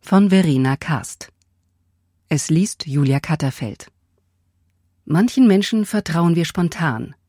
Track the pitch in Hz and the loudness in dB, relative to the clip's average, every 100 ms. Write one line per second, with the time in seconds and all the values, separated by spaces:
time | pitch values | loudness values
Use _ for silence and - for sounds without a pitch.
0 | - 190 202 190 170 131 131 139 - 147 | 2 2 4 4 4 2 0 -2 -4 -6
1 | - - - _ _ _ _ _ _ _ | -6 -18 -20 _ _ _ _ _ _ _
2 | _ _ _ 147 - 160 208 - - 139 | _ _ _ -6 0 0 0 -4 -6 0
3 | 139 139 - 156 135 - 113 - - _ | 0 0 -2 -4 -4 -6 -12 -12 -20 _
4 | _ _ _ _ _ _ _ _ _ _ | _ _ _ _ _ _ _ _ _ _
5 | - 160 240 - 240 190 202 226 208 214 | -2 0 0 4 4 4 2 -2 -2 -4
6 | - 165 170 170 165 - 175 - 160 113 | -2 0 2 2 -2 -2 -4 -2 -4 -4
7 | - - | -10 -16